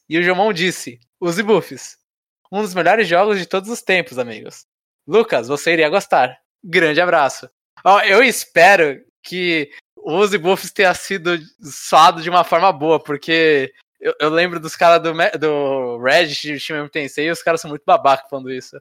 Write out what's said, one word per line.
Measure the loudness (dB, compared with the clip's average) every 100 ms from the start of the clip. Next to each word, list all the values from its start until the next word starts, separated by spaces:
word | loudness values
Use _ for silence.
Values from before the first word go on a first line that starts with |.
| -6
e | -2
o |
Jomon | 0 0 0
disse, | 0 -4 -4 -10 -18 _ -8
"Use | -6 -2
buffs. | 0 0 0 -12 -18 -20 _ _ _ _ _
Um | -6
dos | -4
melhores | -2 2 2 2
jogos | 2 2 -2
de | -4
todos | -6 -6
os | -8
tempos, | -2 -2 -2 -8
amigos. | -8 -10 -18 -20 _ _ _ _ -2
Lucas, | 0 0 -2 -4
você | -4 0
iria | 0 2
gostar. | 0 0 0 0 -4 _ _
Grande | -4 0 2 2
abraço." | 2 2 0 -4 -18 _ _ _
Ó, | 2 4
eu | 4 4
espero | 4 0 -2 4 6 6 2 -2 _ _
que | -12 -6 -4 -4 -4 -12 -20 _
o | -4 0
Use | 0 0
Buffs | 0 -2 -2
tenha | 0 0
sido | 0 -6 -6 -4 -6 -8 _
zoado | -18 -16 2 6 6 4
de | 0
uma | 0
forma | 2 2 2
boa, | 0 0 0
porque | -2 -8 -2 2 2 2 -2 _ _ _
eu, | -6 -2
eu | 0
lembro | 0 -2 -4
dos | -10 2
caras | 4 4
do | 2
me-, | -2 -2
do | 0 -2 0 -2 -4 -4 -4
Reddit | 2 2 2 -4
de | -10 -10
Shin | -8
Megami | -10 -8
Tensei | -8 -8 -6 -4
e |
os | -4
caras | -2 -2
são | -4
muito | -6 0
babaca | 2 2 0 -2
falando | -12 -10
isso. | -12 -14 -20